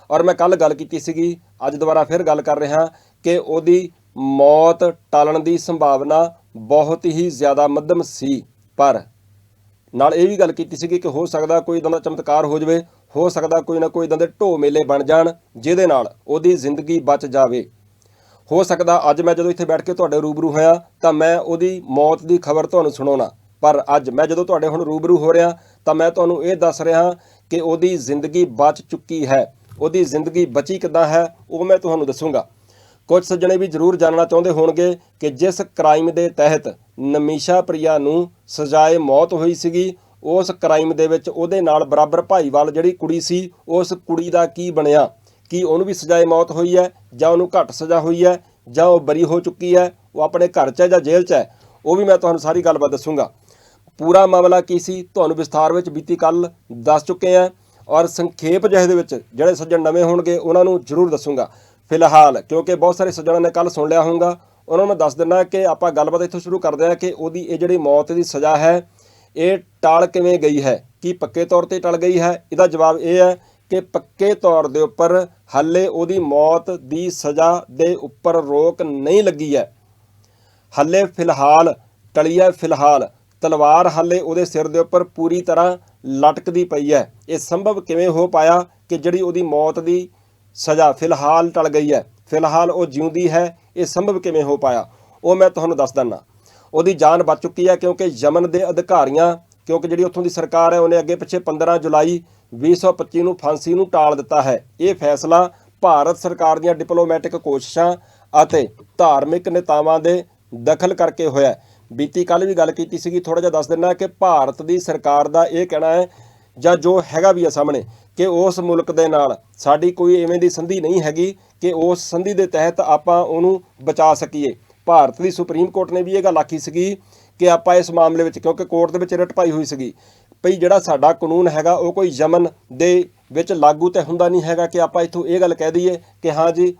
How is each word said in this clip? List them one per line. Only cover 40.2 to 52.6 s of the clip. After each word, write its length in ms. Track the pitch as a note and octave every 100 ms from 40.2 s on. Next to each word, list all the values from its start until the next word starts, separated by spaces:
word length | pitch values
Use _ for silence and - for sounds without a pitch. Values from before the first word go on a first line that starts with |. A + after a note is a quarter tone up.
ਉਸ 280 | D3+ F3+ F#3
ਕ੍ਰਾਈਮ 420 | F3+ D#3+ D#3 D#3+
ਦੇ 120 | D#3 D#3+
ਵਿੱਚ 220 | D#3+ F3
ਉਹਦੇ 320 | D#3+ E3+ F#3+
ਨਾਲ 240 | E3 D3+
ਬਰਾਬਰ 360 | F3 D3+ D3+ E3
ਭਾਈਵਾਲ 480 | - F#3+ C#3+ C#3+ D3+
ਜਿਹੜੀ 200 | D3+ F3
ਕੁੜੀ 280 | F3+ D#3+ E3+
ਸੀ, 300 | - F3+ F3+ - -
ਉਸ 240 | F3 F3+ F3+ -
ਕੁੜੀ 240 | E3 E3+
ਦਾ 140 | F3 E3
ਕੀ 240 | E3+ F3+
ਬਣਿਆ? 380 | D#3 D3 D3 C3+ - _ _ _
ਕੀ 120 | F3
ਉਹਨੂੰ 240 | F3 E3 F#3+
ਵੀ 80 |
ਸਜ਼ਾਏ 300 | F#3 D#3 E3+
ਮੌਤ 260 | E3+ E3 E3+
ਹੋਈ 260 | D#3+ F3 F3+
ਹੈ, 120 | F3+ - _
ਜਾਂ 160 | A#2+ D#3
ਉਹਨੂੰ 180 | E3+ F3+ F#3
ਘੱਟ 140 | -
ਸਜ਼ਾ 300 | - D#3+ E3+
ਹੋਈ 240 | D#3+ E3+
ਹੈ, 120 | F3+ F3 _ _ A#2+
ਜਾਂ 180 | B2+ F3
ਉਹ 140 | E3+
ਬਰੀ 240 | C#3+ D#3
ਹੋ 160 | D#3+ F3
ਚੁੱਕੀ 340 | F3+ - F3+ F3+
ਹੈ, 140 | F3+ - _
ਉਹ 80 | C#3+
ਆਪਣੇ 260 | D3+ E3+ F3
ਘਰ 220 | F3+ C3+
'ਚ 100 | D3
ਹੈ 80 | F3+
ਜਾਂ 120 | F3+
ਜੇਲ੍ਹ 240 | C#3 F3
'ਚ 80 | F3+
ਹੈ, 240 | D3 - _ _ _
ਉਹ 120 | D3 F#3
ਵੀ 80 |
ਮੈਂ 140 | G3 F3+
ਤੁਹਾਨੂੰ 220 | F3 E3
ਸਾਰੀ 220 | D3+ F3